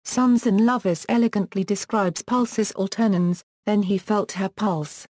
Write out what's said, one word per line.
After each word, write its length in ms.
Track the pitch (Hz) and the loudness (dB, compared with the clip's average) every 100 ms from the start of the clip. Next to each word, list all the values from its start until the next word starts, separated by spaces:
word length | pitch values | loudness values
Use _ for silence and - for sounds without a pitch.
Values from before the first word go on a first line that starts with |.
Sons 420 | - - 254 240 247 | -6 0 4 4 4
and 180 | 190 | 4
Lovers 440 | 233 247 190 170 - | 4 2 0 -2 0
elegantly 540 | 233 233 208 185 196 | 0 2 0 -2 -2
describes 580 | 185 196 - 220 185 - | -2 -4 -2 0 0 -2
pulsus 500 | - 247 240 - 208 | -2 0 0 -2 -2
alternans, 680 | - 190 - 226 180 175 175 - _ - | -2 -4 0 2 2 2 -2 -8 _ -2
then 160 | 208 | 0
he 160 | 190 190 | 2 0
felt 360 | - 208 - | 0 -2 -2
her 160 | 180 190 | -2 -6
pulse. 580 | - 214 165 147 - - | -2 -2 -2 -4 -10 -20